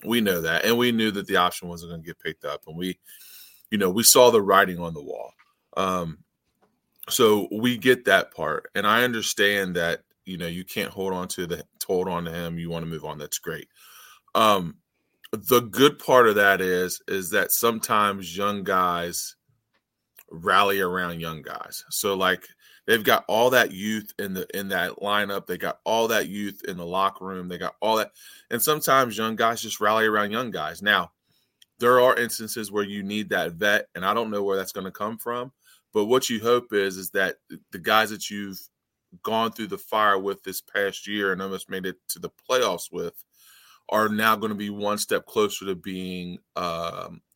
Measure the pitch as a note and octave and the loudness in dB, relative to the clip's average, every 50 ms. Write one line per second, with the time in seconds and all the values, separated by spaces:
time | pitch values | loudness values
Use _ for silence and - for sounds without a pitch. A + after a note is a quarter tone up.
0 | - G#2+ A#2 A#2+ G#2+ G2 F2+ E2+ D#2+ D#2+ E2 E2+ - A2 A#2+ A#2+ B2 B2 A#2 A2+ | -4 -2 0 2 2 2 0 0 0 -2 -2 0 2 2 2 2 2 2 2 2
1 | A2 A2 G2 G2+ F#2 - F#2+ F2+ F2+ F2 - - F#2 F2 E2+ E2 E2+ E2+ E2+ E2 | 0 0 -2 -4 -4 0 2 2 2 2 0 -4 -12 -12 -12 -12 -12 -12 -12 -12
2 | D#2 F2 - _ - E2 D#2 _ - D2 D2 - - D#2+ D#2 E2+ F#2 F#2 F2 _ | -12 -14 -16 _ -8 -10 -8 _ -8 -8 -8 -10 -12 -14 -10 -6 -6 -6 -6 _
3 | _ - - - - - - - - - _ _ _ - A2 G#2 G#2+ A2 F#2 A2+ | _ -20 -20 -20 -20 -20 -20 -20 -20 -20 _ _ _ -4 -2 0 2 2 2 4
4 | G#2+ - - C3+ B2 A#2+ A#2 G#2+ G2 G2 F#2+ F#2+ G2+ F#2 F2 F2 E2+ E2+ D#2+ D2 | 4 6 8 10 8 8 8 6 6 6 6 6 6 4 0 -6 -8 -8 -8 -10
5 | C#2+ - B1+ G#1+ - - _ _ _ _ _ _ _ _ - - F#2+ F#2 F#2 F2+ | -10 -12 -12 -12 -12 -14 _ _ _ _ _ _ _ _ -4 -2 -2 0 -2 -2
6 | E2+ E2 D2+ E2 _ _ _ _ _ _ _ _ _ _ _ _ _ _ _ - | -4 -6 -10 -14 _ _ _ _ _ _ _ _ _ _ _ _ _ _ _ -18
7 | - - - - A#2 G#2+ G#2+ G#2 F#2+ - G2+ G#2+ A#2 B2 A#2+ A2 B2 B2+ B2+ B2 | -10 -4 2 4 6 6 6 4 2 -4 -4 -2 0 -2 0 2 4 4 4 4
8 | - G2+ F#2+ F#2 - - - - D#2 D2+ D2+ - - - - G#2 G2 G#2 A2 A#2 | 4 4 4 4 4 0 -8 -6 -4 -4 -4 -6 -8 -6 -6 0 2 4 4 4
9 | B2 B2 A#2 A2 G2+ - - - G2+ G2+ G2+ G2+ F#2+ F#2 F2 F2+ E2+ E2+ E2 - | 4 2 0 -2 -4 -4 0 2 4 4 4 2 0 -2 -2 -2 0 0 -2 -4
10 | _ _ _ _ - F#2 F#2 E2+ F2 E2+ E2+ F2+ F#2 - - A2+ - - - G2 | _ _ _ _ -14 -12 -10 -8 -8 -8 -8 -8 -10 -8 -6 -6 -6 -6 -6 -6
11 | F#2+ F#2+ F#2 F2+ F2+ F#2 - - F2+ E2 E2+ D#2 - _ _ - - - F#2+ F2+ | -4 -4 -4 -4 -6 -8 -6 -6 -6 -6 -6 -8 -10 _ _ -12 -4 -2 -2 -2
12 | F2+ F#2 F2+ E2+ E2+ E2 E2 F2 F2 E2+ E2+ E2+ E2+ E2+ E2 E2 E2 E2 E2 D2+ | 0 -2 -4 -4 -6 -6 -8 -8 -8 -6 -8 -8 -8 -8 -8 -8 -8 -8 -10 -10
13 | D2+ D2+ D2+ D2+ D2 - - - - E2 D#2+ - - _ _ _ - - - - | -10 -10 -10 -10 -10 -8 -8 -8 -8 -8 -10 -10 -12 _ _ _ -20 -20 -20 -20
14 | - - - _ _ _ - G#2 A2+ G#2+ G2+ F#2+ F2 E2 - _ _ _ _ _ | -20 -20 -20 _ _ _ 0 2 4 4 4 2 0 -6 -10 _ _ _ _ _
15 | _ _ _ _ - - - G#2+ F#2 - B2+ A#2+ A#2+ G#2+ F#2 A2+ C#3 D3 C#3+ - | _ _ _ _ -12 -10 -10 -6 0 4 4 4 4 2 2 4 4 4 4 2
16 | - - C3 B2+ A#2 A2 G2+ G#2 G2+ G2 G2 F#2 F#2 F#2 F2+ F2+ F#2 F2 - - | 0 6 6 8 8 8 6 6 6 4 4 4 2 0 0 0 0 -2 -6 -8
17 | - - F#2+ F#2+ F#2 E2+ G#2 G2+ F#2 - - - A#2+ A#2 A2+ A2 - - A2+ G#2 | -6 -4 -4 -4 -4 0 0 0 0 0 -2 2 2 0 0 0 -2 0 2 2
18 | G#2 G2+ G2 G2 F#2 E2+ E2+ G2 G2+ G#2 G2+ G2+ F#2 G2+ F#2+ F#2 F#2 F2+ F2 E2+ | 2 2 0 -2 -8 -10 -6 -2 -2 -2 -2 -2 -2 0 2 2 2 2 0 -2
19 | E2+ F2 F2 - - - - _ _ _ _ _ _ _ _ _ _ _ _ _ | -4 -6 -6 -8 -10 -10 -14 _ _ _ _ _ _ _ _ _ _ _ _ _
20 | _ _ _ - _ - E2 E2 E2+ G2 F#2 G2 G2+ G2 G2 G2 F#2+ F2+ F2+ F#2 | _ _ _ -20 _ -20 -14 -6 0 4 6 6 6 4 2 2 0 0 -2 -2
21 | F2+ F2 E2+ E2 E2 E2 D#2+ D2+ C2+ - - - - - - - - - - - | -4 -4 -6 -8 -8 -8 -10 -10 -12 -12 -12 -12 -12 -12 -14 -16 -12 -8 -8 -4
22 | - G2+ G2 F#2+ F#2+ F#2 F#2 - - - _ _ _ _ _ _ - G2 A2+ A2+ | -2 -2 0 2 2 2 2 0 -4 -20 _ _ _ _ _ _ 0 2 2 2
23 | G2+ B2+ A2+ - - - G2 C3+ B2+ B2+ B2+ B2 A2 E2+ F2+ F#2 G#2 G#2+ A2 G#2+ | 4 2 2 2 2 0 2 4 4 6 6 4 4 2 -2 -6 -4 -4 -4 -4
24 | G#2 - - - G2+ G2 F#2+ F#2+ - - - G2 G2+ G2 F#2+ F2 F2 F2+ - - | -6 -10 -10 -10 -8 -6 -6 -8 -8 -8 -8 -8 -6 -4 -4 -2 -2 -4 -6 -6
25 | G2 G2+ G#2 G#2 G2+ G2 G2 G2 - - F2+ F2 G2 E2+ - _ - F2+ A2+ A2+ | -4 -2 0 0 0 -2 -4 -8 -6 -6 -6 -4 -4 -6 -6 _ -4 0 0 2
26 | A2+ A2+ A2+ G#2 D#2 D#2 G2 G#2 G#2 G2 G2+ - - G2+ F#2 F2 E2+ E2+ F#2 F#2+ | 2 2 2 0 0 -2 -6 -6 -6 -6 -8 -10 -12 -10 -10 -8 -8 -4 -2 0
27 | G2 G2 F#2+ - F#2 F#2+ F#2+ F#2 F2+ F2+ F2+ E2+ F#2 - - - - A2 A2 A2 | 0 0 -2 -6 -12 -10 -10 -10 -10 -10 -8 -8 -8 -10 -8 -4 0 0 2 2
28 | G#2 - _ _ - - - - _ - A#2+ A#2 - D3+ D3+ D3+ - D#3+ C3+ C3+ | 0 -2 _ _ -20 -20 -20 -20 _ -6 -4 -2 0 0 0 0 2 2 4 4
29 | C3 A#2 G2+ G#2+ A2 A2+ A2 A2 A2+ A2+ A#2 A2 - G#2+ - - G#2 G#2 A2 A2 | 4 2 0 -2 -2 -2 0 2 2 2 2 -2 -6 -8 -4 0 2 2 4 4
30 | A2 A2 G#2+ G#2 G#2 G2+ G#2+ A#2 C3 A2+ F#2 E2+ D2+ D#2 E2+ E2+ G2+ G#2 G2+ F#2 | 4 4 4 2 0 0 -2 -4 -4 -4 -6 -6 -6 -8 -8 -4 2 2 2 2
31 | E2+ - _ _ _ _ _ _ _ _ _ _ _ _ _ - A#2 A#2+ B2+ B2 | 2 -2 _ _ _ _ _ _ _ _ _ _ _ _ _ 0 4 6 6 6
32 | B2 B2+ - A#2 A#2+ A2+ - - A2 G#2+ - A2+ G#2+ G2 G2+ G#2 G2+ G2 G2+ G2+ | 6 6 4 2 0 -2 -4 -8 -8 -8 -8 -8 -8 -4 -4 -4 -4 -4 -6 -8
33 | G2 G2 G#2 G#2+ G#2 F2+ G#2 F2+ E2 F2 E2+ E2 G#2+ G2+ G#2 G#2 - _ - F2 | -6 -4 -4 -4 -4 -2 -2 -2 -2 -4 -4 -2 0 2 2 0 0 _ -10 -4
34 | F#2 G2 G#2+ A#2 A2+ A2 G#2 G2+ G2 G2 G2 F#2+ F#2+ - - G2+ F#2 F#2 - - | -2 0 0 0 -2 -2 -4 -4 -2 -2 -2 -2 -4 -6 -8 -10 -10 -10 -8 -6
35 | G#2 A2 A2+ A2 - A#2 A#2+ B2 B2+ C3+ _ _ _ _ - _ _ _ - G#2+ | -8 -8 -8 -8 -8 -8 -8 -8 -8 -12 _ _ _ _ -20 _ _ _ -2 0
36 | G#2 G#2+ B2 C3 - - A#2 G#2 A2 A#2+ A#2+ B2 B2 - G#2 G2+ G2 G2 F#2 F#2+ | 2 4 2 2 2 0 -4 -2 2 2 2 2 0 0 0 0 0 0 -4 -6
37 | F#2 - - G2 F#2+ F2 - _ _ - - - _ _ - F#2 D#2+ A2+ G#2+ A2 | -10 -4 0 0 0 0 -2 _ _ -20 -20 -20 _ _ -16 -6 0 2 4 4
38 | A2 G#2 G#2+ F#2 - - G#2 G2+ G2+ G2 F#2+ - - - _ _ _ _ _ _ | 4 2 -4 -10 -10 -10 -8 -10 -10 -10 -12 -16 -18 -20 _ _ _ _ _ _
39 | _ _ F#2 F2 - G#2+ A2+ A2+ A2+ A2 A2 - A2 F#2 G2 F#2 - - A2+ G#2+ | _ _ -20 -10 -6 -2 0 0 0 0 -2 -6 -8 -8 -8 -10 -8 -4 0 2
40 | G#2+ G#2 G2 F#2+ G2 G2 F#2+ - - F#2+ F#2 - _ _ - G#2 G2+ G2 F2+ - | 4 4 2 2 0 -4 -6 -6 -8 -10 -10 -10 _ _ -4 -2 -2 -2 -4 -6
41 | - G2+ G#2 G#2 G2+ F#2+ F#2 F#2 F#2+ G2 F#2+ F#2+ - - F#2+ F#2+ F#2 F#2 F2+ _ | -10 -6 -4 -2 0 -2 -2 -2 -4 -8 -8 -10 -10 -10 -10 -8 -8 -8 -10 _
42 | _ - - F2 F2 E2 _ _ _ - B2+ B2+ A#2+ G2+ F2+ F2 - - - F2 | _ -12 -10 -10 -10 -14 _ _ _ -2 0 0 2 0 -2 -4 -8 -10 -10 -8
43 | E2+ E2+ - - - _ _ _ _ _ - - _ _ _ _ _ - G2+ G#2+ | -8 -8 -10 -14 -20 _ _ _ _ _ -20 -20 _ _ _ _ _ -2 0 0
44 | A2 G#2+ G#2+ G#2+ A2 A2+ A2 G#2 A2 G#2+ G#2+ G2 G#2 G2+ G2+ G#2 G2+ G2+ G#2 G#2 | 2 0 0 2 2 2 2 2 0 -6 -4 -6 -6 -8 -6 -4 -2 -2 -2 -2
45 | - - G#2 F2 - - - A2+ G#2+ G2 - - F#2+ G2 F#2 E2+ - G2+ F#2+ F#2 | -2 -2 -2 -2 -2 -2 0 0 0 0 0 -6 -6 -6 -6 -6 -8 -10 -10 -8
46 | F#2 F#2 F#2 F2+ F2+ F2 F2+ - _ _ - F2 F2+ F2 E2 E2+ E2+ E2+ - F2+ | -8 -8 -10 -10 -10 -12 -14 -16 _ _ -10 -8 -6 -6 -6 -6 -6 -8 -8 -10
47 | F2 E2+ E2+ E2 _ _ _ | -12 -14 -16 -20 _ _ _